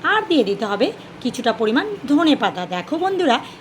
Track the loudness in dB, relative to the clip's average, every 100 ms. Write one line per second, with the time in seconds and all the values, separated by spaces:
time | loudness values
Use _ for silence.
0 | 2 0 2 2 2 0 -2 0 0 -2
1 | -16 -6 -6 -2 -2 0 2 2 -2 -6
2 | 2 4 4 4 2 -2 -6 -6 -4 -2
3 | 0 0 2 2 0 -18